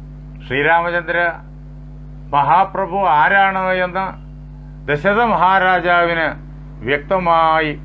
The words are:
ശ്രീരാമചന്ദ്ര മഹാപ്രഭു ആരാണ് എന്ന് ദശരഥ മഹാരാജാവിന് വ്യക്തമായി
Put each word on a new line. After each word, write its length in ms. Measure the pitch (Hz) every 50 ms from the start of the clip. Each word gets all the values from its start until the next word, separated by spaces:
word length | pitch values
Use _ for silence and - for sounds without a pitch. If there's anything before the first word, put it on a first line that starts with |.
| - - - - - - - - -
ശ്രീരാമചന്ദ്ര 840 | - 123 139 143 160 165 170 170 175 170 175 165 160 170 170 175 170 - - - - - - - - - - - - - - - - - - - -
മഹാപ്രഭു 680 | - 143 139 139 160 180 196 - - 185 190 170 175
ആരാണ് 640 | 202 196 175 156 147 156 180 196 196 196 196 196 190
എന്ന് 720 | 185 185 185 185 185 180 175 190 190 185 - - - - - - - - - - - - - - -
ദശരഥ 360 | - 147 147 151 196 202 220 240
മഹാരാജാവിന് 1120 | 226 196 160 175 185 190 196 185 185 185 180 165 180 175 175 175 170 170 165 160 143 120 - - - - - - - - - 107
വ്യക്തമായി 960 | 120 143 143 147 - 196 185 180 170 165 165 165 160 160 160 156 151 147 151 -